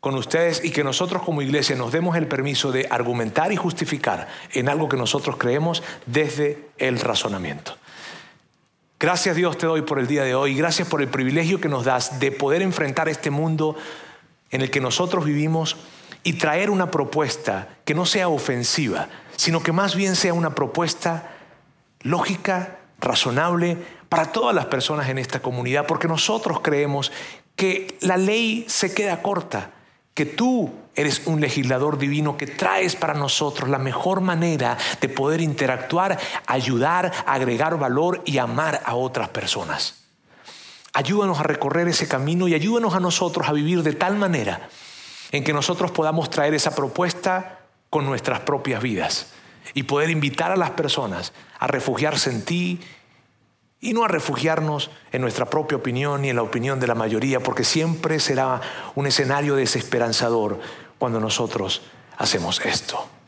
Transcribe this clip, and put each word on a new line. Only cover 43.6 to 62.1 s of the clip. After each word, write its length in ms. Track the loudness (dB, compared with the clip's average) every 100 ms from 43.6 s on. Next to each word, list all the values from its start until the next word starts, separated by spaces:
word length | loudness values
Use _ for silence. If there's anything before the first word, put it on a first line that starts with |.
| 2 2
de 100 | 2
tal 240 | 2 0 2
manera 500 | 2 2 0 -4 -10 -18 -20 -18 -18 -18 -4
en 120 | -2
que 100 | 0
nosotros 380 | 0 0 0 0
podamos 380 | 2 2 2 0
traer 240 | 2 2
esa 220 | 4 2 0
propuesta 840 | -2 0 0 0 0 0 -2 -16 -20 _ _
con 160 | -2 0
nuestras 340 | -2 -2 -2
propias 400 | -2 -2 -2 -2
vidas 460 | -2 -2 -2 -4 -6 -18 -20 -20 -8
y 100 | -6
poder 260 | 0 2 2
invitar 420 | 2 0 0 0
a 40 | 2
las 160 | 0
personas 600 | 0 -2 0 -2 -4 -8 -12 -20 -6
a 80 | -2
refugiarse 600 | 0 0 0 0 2 0
en 120 | -2
ti 360 | -2 0 0 -4 -8 -20 _ _ _ _ _ _ _ _
y 120 | -2
no 100 | 2
a 40 | 2
refugiarnos 840 | 2 0 0 2 2 0 -2 -4 -10 -6
en 100 | -2
nuestra 240 | -2 0 0
propia 320 | 0 0 -2
opinión 440 | 0 0 0 0
ni 80 | 0
en 60 | 0
la 60 |
opinión 360 | 0 0 -2 0
de 80 | 0
la 80 | 2
mayoría, 440 | 2 2 2 2
porque 240 | 0 0
siempre 560 | 2 2 2 0 0 0
será 420 | 2 2 2 0 -4 -10 -8 -2
un 120 | 0
escenario 480 | 2 2 2 2 2
desesperanzador 1040 | 2 0 0 0 2 2 2 2 0 -2 -8 -14 -20 -4
cuando 220 | -2 0
nosotros 640 | 0 0 0 -2 -2 -4 -6 -20 -20